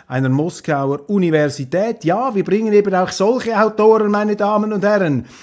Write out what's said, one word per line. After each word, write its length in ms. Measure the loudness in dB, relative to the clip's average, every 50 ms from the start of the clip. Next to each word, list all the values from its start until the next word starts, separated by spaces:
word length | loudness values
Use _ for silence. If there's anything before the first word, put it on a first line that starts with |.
| -12
einer 240 | -6 -4 -2 0 0
Moskauer 800 | 0 0 -2 -4 -6 -8 -6 -4 -4 -2 -2 -2 -4 -6 -6 -4
Universität. 920 | -2 0 0 2 2 2 0 0 -2 -6 -8 -4 -4 -2 -2 -2 -4 -4 -2
Ja, 300 | -2 -2 0 -2 -2 -2
wir 100 | -2 -2
bringen 280 | 0 0 0 0 2 2
eben 220 | 2 2 2 0
auch 160 | 0 0 -2
solche 500 | -2 0 0 0 0 0 -2 -2 0 0
Autoren, 500 | 0 0 2 4 4 4 6 4 2 0
meine 240 | 0 0 0 -2 -2
Damen 380 | -2 0 0 0 0 0 -2 -2
und 100 | -2 0
Herren, 440 | 0 2 2 0 0 0 -2 -4 -8 -14 -20